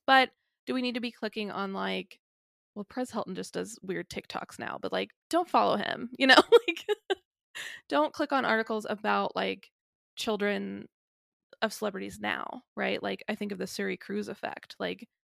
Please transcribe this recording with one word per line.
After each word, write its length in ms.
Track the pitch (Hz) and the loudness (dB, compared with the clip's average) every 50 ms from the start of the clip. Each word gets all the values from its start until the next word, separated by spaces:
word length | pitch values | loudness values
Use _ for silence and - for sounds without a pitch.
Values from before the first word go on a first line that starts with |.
| - | 2
But 240 | - 269 262 254 254 _ _ _ _ _ _ - | 6 6 6 6 4 _ _ _ _ _ _ -6
do 80 | - 247 | -4 -2
we 80 | 254 | -2
need 120 | 247 247 233 | 0 -2 -2
to 60 | 247 | -4
be 100 | 226 240 | -4 -6
clicking 400 | - - - 214 - 220 214 196 | -6 -6 -8 -6 -4 -4 -6 -4
on, 220 | - 185 196 196 | -4 -4 -4 -4
like, 460 | 196 196 190 190 190 185 185 - - _ _ _ _ _ _ _ _ _ _ _ - | -4 -4 -2 -2 -2 -4 -4 -8 -14 _ _ _ _ _ _ _ _ _ _ _ -12
well, 100 | 208 202 | -12 -12
Perez 260 | - - 254 254 247 | -8 -6 -6 -6 -4
Hilton 240 | - 220 - - 190 | -4 -6 -4 -4 -6
just 200 | 180 196 - - | -8 -8 -8 -6
does 240 | 180 180 202 226 - | -6 -6 -6 -8 -12
weird 260 | - 185 180 170 202 - | -8 -6 -6 -6 -6 -8
TikToks 480 | - - - - - - - - - - | -10 -12 -10 -8 -8 -8 -8 -10 -12 -10
now, 200 | - - - - | -8 -8 -8 -6
but, 120 | - - | -6 -2
like, 180 | - 185 196 214 _ _ _ - | -2 -2 -2 -4 _ _ _ 0
don't 200 | - 330 359 - | 0 0 2 4
follow 280 | - 233 214 196 - | 4 4 4 4 4
him, 340 | 208 - - - - - 240 254 - | 2 0 -2 -4 -6 -8 -8 -2 2
you 80 | 262 | 6
know? 100 | 262 262 | 8 8
<laughs> 320 | - - - 453 466 - - | 8 8 10 8 8 8 6
Like, 180 | 339 - - - 415 - _ - | -6 -4 -2 -4 -4 -4 _ -4
<laughs> 760 | 392 - _ _ _ _ _ _ - - - - - - - - | -4 -4 _ _ _ _ _ _ -14 -12 -12 -12 -14 -14 -6 0
don't 240 | 294 285 302 294 | 2 2 2 2
click 200 | - - 311 285 | 2 -2 -2 0
on 120 | 285 269 254 | 2 2 2
articles 420 | - 220 220 226 - 226 214 214 - | 4 2 2 2 0 -2 -4 -2 -4
about, 460 | 220 202 214 208 202 202 202 - - | -6 -2 0 2 2 2 2 0 0
like, 360 | 185 196 190 196 196 - - _ _ _ _ _ _ _ _ - | 0 -2 -2 -2 -6 -10 -20 _ _ _ _ _ _ _ _ -10
children 680 | - - 240 214 202 202 208 202 196 202 196 196 202 - - _ _ _ _ _ _ _ _ _ _ _ - - - | -6 -2 -2 0 2 2 0 0 0 -4 -6 -8 -10 -12 -14 _ _ _ _ _ _ _ _ _ _ _ -16 -6 -2
of 100 | - 220 | -2 -2
celebrities 460 | - - 214 208 196 - 196 202 202 214 | -2 -2 -4 -4 -4 -6 -8 -10 -10 -6
now, 420 | 208 208 - - - - - 254 - _ - | -2 -2 -2 -2 -4 -8 -10 -12 -14 _ -6
right? 260 | - 202 190 202 - | -4 -2 -2 -2 -2
Like, 200 | - 202 196 - - - | -2 -4 -4 -4 -4 -6
I 60 | 214 | -4
think 180 | - 214 208 | -4 -4 -6
of 60 | 196 185 | -4 -6
the 60 | 190 | -6
Suri 340 | 190 - - 202 196 185 190 | -6 -4 -4 -4 -4 -4 -6
Cruise 300 | - - 202 208 208 208 | -8 -6 -6 -6 -6 -6
effect. 480 | 214 - - - - - - - - - | -8 -6 -6 -6 -6 -8 -14 -14 -10 -6
Like, 300 | 196 175 185 190 233 - _ _ | -4 -4 -6 -6 -12 -20 _ _